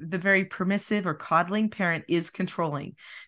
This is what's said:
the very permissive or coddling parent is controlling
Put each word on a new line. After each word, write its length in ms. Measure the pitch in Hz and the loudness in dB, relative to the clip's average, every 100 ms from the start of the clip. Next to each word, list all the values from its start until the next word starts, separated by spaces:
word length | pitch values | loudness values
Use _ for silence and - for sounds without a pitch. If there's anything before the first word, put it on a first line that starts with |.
the 160 | 160 180 | -6 -2
very 260 | 190 190 190 | 4 4 2
permissive 600 | - 185 202 - 208 180 | -2 0 0 0 0 0
or 80 | |
coddling 540 | 151 - 165 175 214 220 | -4 2 2 2 0 0
parent 340 | - 180 160 - | 0 0 0 0
is 220 | 170 165 | 0 0
controlling 640 | - 185 - 165 143 - - - - | -4 -4 -2 -2 -2 -6 -14 -18 -20